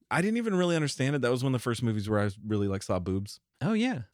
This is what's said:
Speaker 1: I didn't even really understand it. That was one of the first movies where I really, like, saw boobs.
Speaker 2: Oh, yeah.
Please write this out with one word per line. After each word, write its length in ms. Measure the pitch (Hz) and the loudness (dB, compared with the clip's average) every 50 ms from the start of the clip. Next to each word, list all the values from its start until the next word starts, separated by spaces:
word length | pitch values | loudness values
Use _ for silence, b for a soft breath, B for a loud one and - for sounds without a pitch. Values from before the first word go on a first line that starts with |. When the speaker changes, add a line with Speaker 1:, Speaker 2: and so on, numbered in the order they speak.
| _ - | _ -4
Speaker 1:
I 100 | - 156 | -2 0
didn't 160 | 180 214 220 240 | 0 0 0 0
even 180 | 226 220 190 | -2 0 2
really 200 | 180 180 175 170 | 2 2 2 2
understand 400 | 160 151 139 - - 131 135 147 | 2 0 0 0 0 0 0 0
it. 60 | 143 | 2
That 100 | 123 - | 2 2
was 120 | 131 123 131 | 2 2 2
one 100 | 139 131 | 0 0
of 60 | 120 | 0
the 40 | - | 0
first 180 | 123 117 - 123 | -2 -2 0 0
movies 260 | 113 110 107 98 104 | 0 0 0 0 0
where 120 | 107 104 | 2 2
I 80 | 104 101 95 107 107 | 2 0 -2 -4 -4
really, 220 | 107 107 101 101 98 | -2 0 0 0 0
like, 160 | 98 95 - | -2 -2 -2
saw 160 | - 101 92 | -2 -2 -2
boobs. 400 | 87 95 92 98 101 - - - _ _ _ - | 0 0 -2 -2 -2 -6 -10 -16 _ _ _ -4
Speaker 2:
Oh, 120 | 139 190 226 | -2 0 0
yeah. 280 | 214 233 262 233 131 107 - | 2 0 0 -2 -4 -6 -4